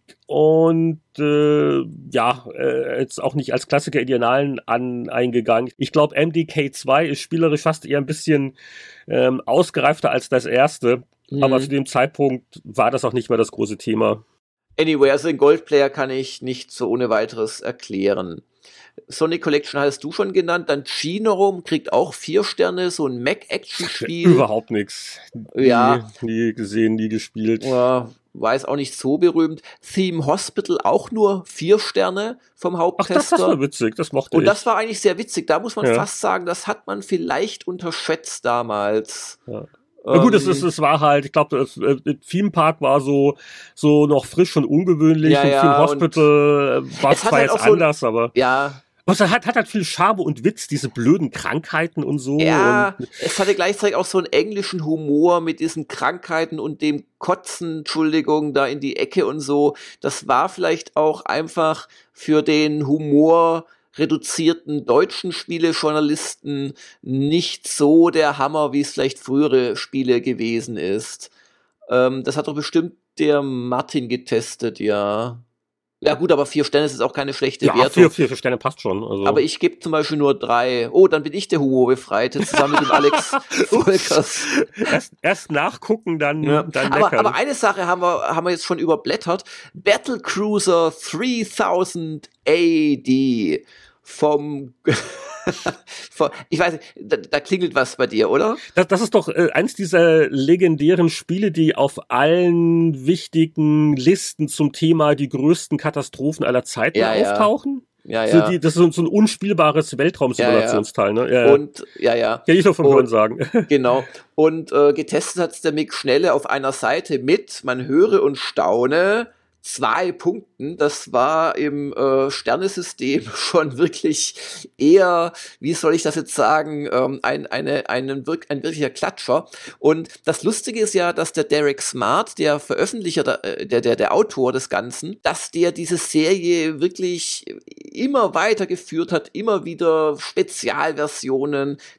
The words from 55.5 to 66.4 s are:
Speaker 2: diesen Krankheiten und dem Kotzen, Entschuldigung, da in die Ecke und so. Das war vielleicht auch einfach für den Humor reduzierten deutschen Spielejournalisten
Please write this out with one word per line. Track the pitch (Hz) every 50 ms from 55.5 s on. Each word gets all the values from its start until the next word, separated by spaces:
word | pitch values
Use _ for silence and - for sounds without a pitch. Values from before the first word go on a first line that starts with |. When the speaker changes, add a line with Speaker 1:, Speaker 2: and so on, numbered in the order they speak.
| 160 -
Speaker 2:
diesen | 156 160 160 160 143 -
Krankheiten | - - - 139 175 175 - - 165 160 165 160 - 156
und | - 156 147 - 156
dem | 151 147 143 - _ _ _
Kotzen, | - - 180 180 - - - - 175 165 160 160
Entschuldigung, | 147 - - 156 160 156 156 160 135 151 151 151 151 151 135
da | 143 135
in | 123 139 143
die | 135 139 -
Ecke | - 135 131 - 185 -
und | - 139 156
so. | 143 135 143 143 147 143 143 - - - - _
Das | - 135 - - - -
war | 127 127 160 185
vielleicht | - - 180 165 165 165 - - -
auch | 151 156 156 151 - -
einfach | - - 143 160 156 - 175 160 156 156 - - - _ _ _ _ _
für | - - - 156 151 151
den | 156 151 151 151 151 151 151 147
Humor | 135 147 156 151 147 143 147 151 160 165 170 165 165 165 165 165 - _ _ _ _ _ -
reduzierten | 156 160 156 - - - - - 160 160 170 - - - 147 147 -
deutschen | - 117 143 185 185 - - - 180 165
Spielejournalisten | - - - 170 165 165 165 160 - - 151 151 151 151 147 151 151 - - - -